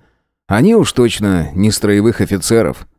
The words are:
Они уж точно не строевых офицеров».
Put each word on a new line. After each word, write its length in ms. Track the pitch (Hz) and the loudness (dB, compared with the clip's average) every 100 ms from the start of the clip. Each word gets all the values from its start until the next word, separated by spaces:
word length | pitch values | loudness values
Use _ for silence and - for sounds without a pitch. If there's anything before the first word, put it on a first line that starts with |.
| _ _ _ _ _ | _ _ _ _ _
Они 280 | 98 165 | 0 2
уж 160 | 226 156 | 2 2
точно 580 | - 120 - 101 90 78 | 0 0 0 -2 -2 -2
не 160 | 92 107 | -2 -2
строевых 520 | 101 107 101 107 110 | 0 0 2 2 0
офицеров». 640 | 101 98 - 113 90 62 - | -2 -4 0 0 0 -4 -16